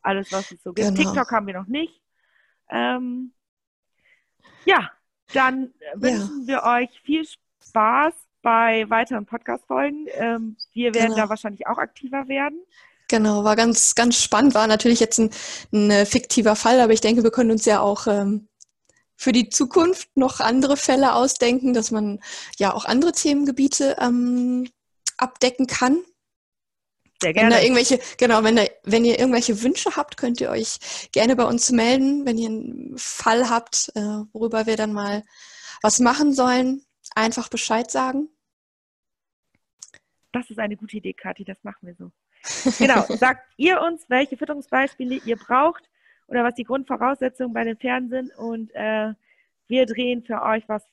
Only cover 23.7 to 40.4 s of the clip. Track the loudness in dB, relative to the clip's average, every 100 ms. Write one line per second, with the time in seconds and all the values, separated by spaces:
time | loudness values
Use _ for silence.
23.7 | 2 -2 0 0 0 0 0 0 -2 -6
24.7 | _ _ _ -12 -4 -6 0 -2 0 -4
25.7 | 0 2 2 -2 _ _ _ _ _ _
26.7 | _ _ _ _ _ -2 4 6 6 6
27.7 | 4 2 0 -2 0 4 4 4 4 2
28.7 | -2 0 2 4 2 2 2 0 0 -2
29.7 | -2 -4 -4 -8 -6 -4 -2 -4 -4 -6
30.7 | -8 -12 -14 -4 0 2 4 2 2 2
31.7 | 2 4 4 2 0 -2 -2 -4 -6 -8
32.7 | -12 -14 -12 -12 -4 0 2 2 -2 -2
33.7 | -6 -6 -6 -6 -8 -10 -6 -4 -2 -2
34.7 | -2 -2 -4 -4 -6 -8 -20 -20 -20 -20
35.7 | -2 0 2 2 4 2 2 2 2 0
36.7 | -4 _ _ -8 -2 -2 -2 -8 -8 -2
37.7 | -2 -2 -2 -2 -4 -6 _ _ _ _
38.7 | _ _ _ _ _ _ _ _ _ _
39.7 | _ -20 -20 _ _ _ -10